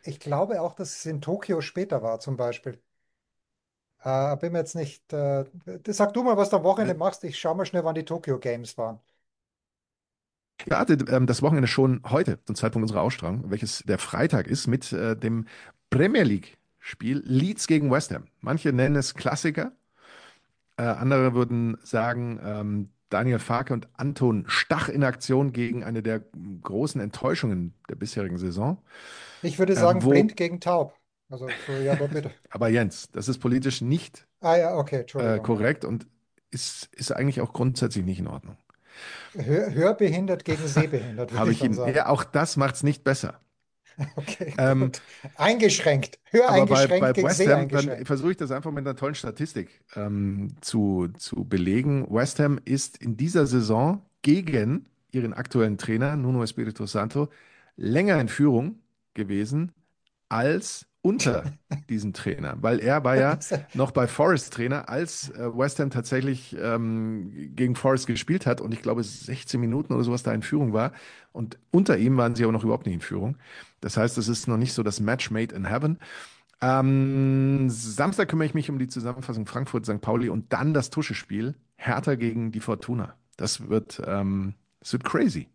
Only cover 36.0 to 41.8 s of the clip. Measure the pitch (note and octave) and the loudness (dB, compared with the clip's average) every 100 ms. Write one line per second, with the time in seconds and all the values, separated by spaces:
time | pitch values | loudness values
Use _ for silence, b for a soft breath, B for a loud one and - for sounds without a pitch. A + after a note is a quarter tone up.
36 | - _ _ _ _ A#2+ - - - - | -8 _ _ _ _ -10 -10 -12 -16 -10
37 | - - C#3 B2+ - - B2+ B2+ A#2 G#2+ | -6 0 0 0 -4 0 -2 0 -2 -2
38 | F2+ F2+ F2+ - - - _ _ B B | -4 -4 -6 -10 -14 -20 _ _ B B
39 | B B B G3 C3+ D#3 G#3+ D3 F3+ A3 | B B B -8 0 0 0 2 2 4
40 | G3 E3+ F#3+ F3+ - D3+ D#3 D3 D#3 C3+ | 2 2 0 -2 -2 -2 0 0 2 -2
41 | A#2+ A2 A#2+ A#2+ A2+ A2+ B2+ G#2+ | -4 -8 -4 0 2 2 0 0